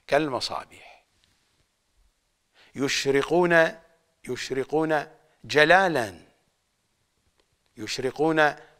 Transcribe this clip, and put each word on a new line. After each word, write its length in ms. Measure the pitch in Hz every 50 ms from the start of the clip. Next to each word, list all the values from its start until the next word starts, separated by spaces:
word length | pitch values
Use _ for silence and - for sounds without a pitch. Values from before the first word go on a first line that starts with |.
| _
كالمصابيح، 960 | - 135 147 156 143 123 107 - - - - - - - - - - - _ _ _ _ _ _ _ _ _ _ _ _ _ _ _ _ _ _ _ _ _ _ _ _ _ _ _ _ _ _ _ _ _ _ _ -
يشرقون، 1040 | 120 139 131 - - - 139 135 139 135 - 156 180 175 175 170 165 160 - - - - _ _ _ _ _ _ _ - 123
يشرقون 760 | 123 - - - 131 135 123 - 143 156 160 156 156 143 147 - - _ _ _ _ _ -
جلالا، 760 | 113 123 147 151 160 175 190 196 180 156 131 113 98 87 - - _ _ _ _ _ _ _ _ _ _ _ _ _ _ _ _ _ _ _ _ _ _ _ _ _ _ _ _ _ _
يشرقون 800 | 117 110 107 - - 123 127 - - 151 160 160 156 151 147 147 - - - _